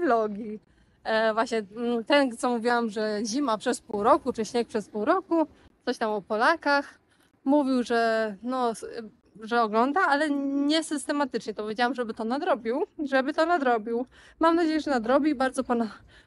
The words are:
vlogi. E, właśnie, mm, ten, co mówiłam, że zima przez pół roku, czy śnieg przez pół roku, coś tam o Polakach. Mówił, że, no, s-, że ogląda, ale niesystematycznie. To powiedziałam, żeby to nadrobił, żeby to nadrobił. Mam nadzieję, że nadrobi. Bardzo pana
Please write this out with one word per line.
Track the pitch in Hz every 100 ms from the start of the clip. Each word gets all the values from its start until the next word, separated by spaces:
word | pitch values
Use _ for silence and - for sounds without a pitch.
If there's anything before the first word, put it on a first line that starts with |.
vlogi. | 339 233 214 202 220 214 - _ _ _
E, | - 220 220
właśnie, | 214 233 226 190 214
mm, | 240 233
ten, | 220 285 269 226
co | 254
mówiłam, | 240 233 240 233
że | 214 214 208
zima | 220 247 277 214
przez | 254 233
pół | - 208
roku, | 220 311 247
czy | 226
śnieg | 214 240 233
przez | 220 196
pół | 214
roku, | 220 381 - 330 302 - - _
coś | - 247
tam | 220
o | 214
Polakach. | - 214 262 330 294 285 285 - _ _ _ _
Mówił, | 269 294 262 254
że, | 226 233 226 220 220 190
no, | 233 254 240
s-, | 220 - - 214 - _ 190
że | 220 240
ogląda, | 220 214 254 285
ale | 359 285 311
niesystematycznie. | 285 277 277 285 320 311 302 - 294 277 233 226
To | 208
powiedziałam, | 214 220 240
żeby | 254 226
to | 226
nadrobił, | 226 269 359 254 226 269 403 -
żeby | 285 262 262
to | 311 320
nadrobił. | 349 254 233 220 233 262 - - _
Mam | 320 339
nadzieję, | 320 311
że | 294
nadrobi. | 262 220 269 302
Bardzo | 247 262 262
pana | 254 240 220 - - -